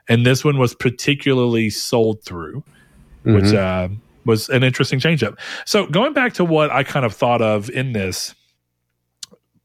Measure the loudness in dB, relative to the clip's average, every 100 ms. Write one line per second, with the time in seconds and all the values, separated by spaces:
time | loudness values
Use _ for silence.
0 | 0 2 4 2 2 2 0 0 -4 -2
1 | -2 -2 0 2 2 2 -2 -4 -2 0
2 | 2 0 -8 -12 -12 -12 -16 _ _ _
3 | -20 -6 2 4 4 2 2 -2 -4 -8
4 | -14 _ 0 0 2 0 2 0 -2 0
5 | 0 0 -2 -6 -14 -12 -2 -2 0 0
6 | 0 0 -2 0 0 2 2 0 -2 -2
7 | -2 0 0 2 2 0 -2 -6 -4 -4
8 | -4 -6 -10 -14 _ _ _ _ _ _
9 | _ -20 -20 _ _ _